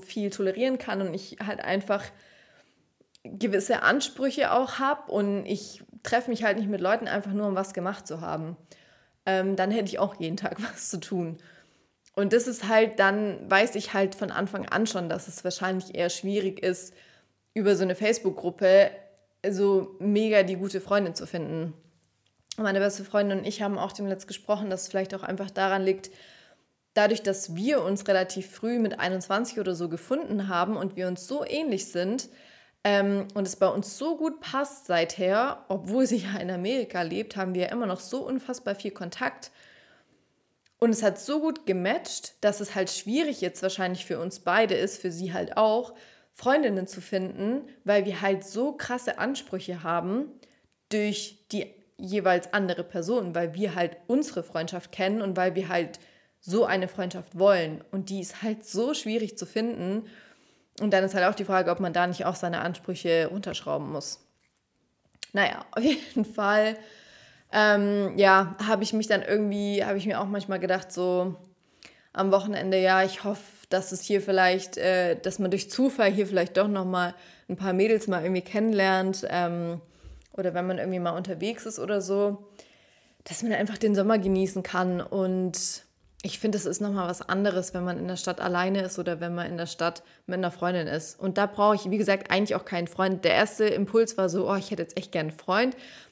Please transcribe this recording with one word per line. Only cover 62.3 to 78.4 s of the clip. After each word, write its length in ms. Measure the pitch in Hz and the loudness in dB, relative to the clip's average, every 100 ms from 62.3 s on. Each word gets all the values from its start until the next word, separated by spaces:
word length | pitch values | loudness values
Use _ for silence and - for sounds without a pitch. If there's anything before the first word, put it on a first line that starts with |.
| 175 | -2
seine 240 | 175 170 | -4 -2
Ansprüche 680 | 175 170 - 175 175 165 160 | -4 -6 -8 -4 2 2 2
runterschrauben 600 | 196 190 - 147 143 147 | -2 -6 -8 -4 -4 -4
muss. 280 | 151 - - _ _ _ _ _ _ _ _ _ _ - | -6 -8 -12 _ _ _ _ _ _ _ _ _ _ -4
Naja, 340 | 202 185 - - | 0 0 0 -6
auf 120 | - | 2
jeden 420 | 277 269 - 233 214 | 2 2 -2 -4 -2
Fall, 520 | - 202 214 214 214 - - - - - - _ | 0 2 4 4 0 -12 -20 -20 -20 -20 -20 _
ähm, 640 | 214 214 208 202 202 196 175 | 4 6 6 4 2 2 6
ja, 380 | 196 190 175 202 208 | 8 8 6 -2 0
habe 160 | 202 | 0
ich 100 | 214 | 2
mich 140 | 220 214 | 0 2
dann 140 | 202 | 2
irgendwie, 640 | - 214 208 202 202 202 - | 4 2 2 0 0 0 0
habe 120 | 196 | -2
ich 80 | 202 | -2
mir 140 | - | -2
auch 80 | 196 | -2
manchmal 320 | 202 196 190 | -4 -4 -2
gedacht, 320 | 185 185 185 | 0 0 -2
so 440 | 175 180 180 185 156 - _ _ _ - _ _ | -2 0 2 0 -6 -16 _ _ _ -20 _ _
am 180 | - 196 | -2 4
Wochenende, 460 | 190 208 202 190 190 | 4 2 -2 2 4
ja, 260 | 185 190 | 6 6
ich 200 | 190 - | 4 0
hoffe, 180 | 202 208 - - - | -6 -6 -8 -12 -2
dass 220 | 185 190 | -2 0
es 100 | 185 | -6
hier 200 | - 196 | 0 0
vielleicht, 560 | 196 190 180 185 - - | 4 6 6 4 -2 0
äh, 380 | 185 185 175 165 | 2 4 2 0
dass 240 | 190 190 | -2 -2
man 100 | 185 | 0
durch 220 | 190 - | 0 -2
Zufall 400 | - 262 269 202 | 2 2 4 4
hier 160 | 202 190 | 4 2
vielleicht 300 | 180 180 185 | 2 2 2
doch 100 | 208 | 2
nochmal 480 | 196 185 180 175 - - - - | 0 0 0 0 -4 -18 -20 -10
ein 60 | 180 | -4
paar 180 | 190 | 0
Mädels 340 | 185 214 220 214 | 4 4 4 2
mal 160 | 180 | 0
irgendwie 180 | 170 185 | 0 -2